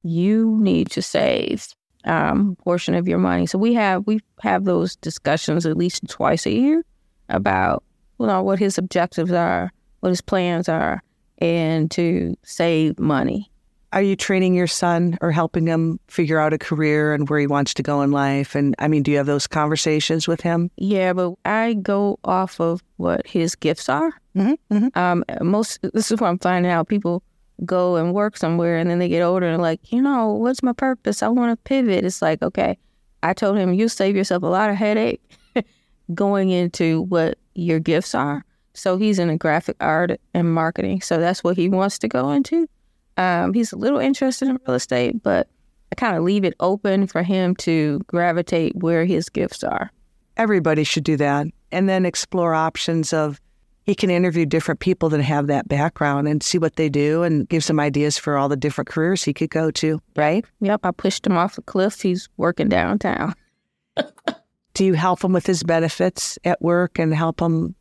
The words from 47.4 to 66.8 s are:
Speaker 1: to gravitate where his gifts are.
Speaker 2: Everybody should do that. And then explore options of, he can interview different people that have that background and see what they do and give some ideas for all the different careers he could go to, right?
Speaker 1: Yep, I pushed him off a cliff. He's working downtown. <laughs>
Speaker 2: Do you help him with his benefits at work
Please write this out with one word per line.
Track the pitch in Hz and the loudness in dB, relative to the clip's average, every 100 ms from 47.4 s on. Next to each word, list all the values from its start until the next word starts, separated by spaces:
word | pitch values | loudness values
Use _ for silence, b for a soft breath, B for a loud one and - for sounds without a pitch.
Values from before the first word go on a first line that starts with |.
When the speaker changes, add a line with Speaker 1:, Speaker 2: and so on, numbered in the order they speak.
| 180 | 0
Speaker 1:
to | 185 - 160 151 143 | 0 0 2 2 -2
gravitate | - 170 175 165 170 170 160 | -2 0 0 0 0 0 0
where | - 165 165 | -2 0 2
his | 175 165 175 | 2 0 -2
gifts | - 180 - | -4 -4 -4
are. | - - - _ _ _ _ - | -6 -4 -8 _ _ _ _ -2
Speaker 2:
Everybody | 226 196 160 156 | 2 2 2 2
should | 151 165 | 0 -2
do | 143 147 | 0 0
that. | 143 143 156 - _ | 2 0 -2 -10 _
And | 180 190 | 0 2
then | 190 | 2
explore | 180 - - 190 170 | 0 -2 -4 -2 0
options | 160 160 - - 165 151 | 2 0 -2 -2 -2 0
of, | 160 151 143 _ _ _ _ | 0 -2 -6 _ _ _ _
he | - | -4
can | 196 196 | 0 2
interview | 175 180 165 | 2 2 2
different | 156 160 156 147 | 0 0 -2 -2
people | 180 185 165 | -2 0 0
that | 151 | 2
have | 135 147 143 | 2 0 0
that | 139 - | -2 0
background | 143 147 - 147 143 147 | 0 0 0 0 0 0
and | 151 | 0
see | - - | 0 0
what | 160 | 0
they | - 156 | 0 0
do | 143 147 160 | 2 2 2
and | 170 151 - | 2 0 0
give | 165 | -2
some | 151 156 | 2 2
ideas | 147 139 147 147 | 2 0 0 -2
for | - 143 | -2 0
all | 139 | 0
the | 143 | 0
different | 143 143 - | -2 -4 -6
careers | - 160 190 | -2 0 0
he | - | -2
could | 139 156 | -2 -2
go | 160 160 | 0 -2
to, | - 156 156 _ | 0 -2 -2 _
right? | - 151 190 - _ | 0 2 0 -4 _
Speaker 1:
Yep, | 202 214 | -2 0
I | 185 | -2
pushed | 175 190 - | -2 -4 -2
him | - 180 | 0 2
off | 185 - | 0 -4
a | |
cliff. | - 190 196 - | -6 0 0 0
He's | 196 180 - - | -2 -2 -6 -2
working | 156 - - | -2 0 2
downtown. | 90 87 208 202 - - - _ _ _ _ _ - | 2 2 0 -2 -2 -4 -6 _ _ _ _ _ -8
<laughs> | - _ - - _ _ _ | -8 _ -10 -10 _ _ _
Speaker 2:
Do | - | 0
you | 190 | 2
help | 160 180 180 | 2 0 0
him | 185 | 2
with | 185 175 | 2 2
his | 175 | -2
benefits | 165 165 165 - 180 - - - | 2 0 0 0 -2 -2 -10 -4
at | 175 170 | -2 0
work | 165 175 | 2 2